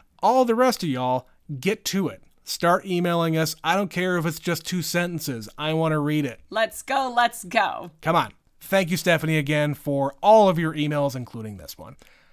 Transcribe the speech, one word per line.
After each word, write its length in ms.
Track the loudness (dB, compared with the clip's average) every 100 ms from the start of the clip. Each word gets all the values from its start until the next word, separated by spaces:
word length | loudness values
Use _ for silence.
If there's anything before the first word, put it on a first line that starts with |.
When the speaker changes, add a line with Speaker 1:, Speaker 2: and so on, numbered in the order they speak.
| _ _
Speaker 1:
all 240 | 2 4 4
the 100 | 4
rest 280 | 2 2
of 60 | -2
y'all, 380 | 0 0 -2 -4 _ -12 -4
get 260 | -2 -2 -2
to 220 | -2 -2
it. 140 | -6 -18 _
Start 420 | -12 0 2 2 0
emailing 500 | -2 0 0 2 0
us. 200 | 0 -2
I 120 | 0 0
don't 140 | -2
care 260 | -2 -2 0
if 80 | -2
it's 140 | -4
just 260 | -4 -6 -4
two 160 | -6
sentences. 680 | -2 -2 -2 -4 -6 -8 -10 -8
I 160 | -4
want 180 | 0 0
to 80 | 0
read 260 | 0 0 -2
it. 140 | -6 -8
Speaker 2:
Let's 320 | -2 -2 -4
go. 300 | -4 -2 0 2
Let's 280 | 0 -2
go. 480 | -4 -2 0 -4 -12 -6
Speaker 1:
Come 140 | -2 0
on. 160 | -2 -8 _ _
Thank 300 | -2 0 2
you, 80 | 0
Stephanie, 400 | 2 2 2 0
again 360 | 0 0 0
for 420 | -2 -2 0 -2 2
all 240 | 6 8 8
of 80 | 4
your 160 | 0
emails, 420 | -2 -2 0 -2 -4
including 420 | -10 -12 -12 -12
this 200 | -16 -18
one. 180 | -18 -20 -20 _ _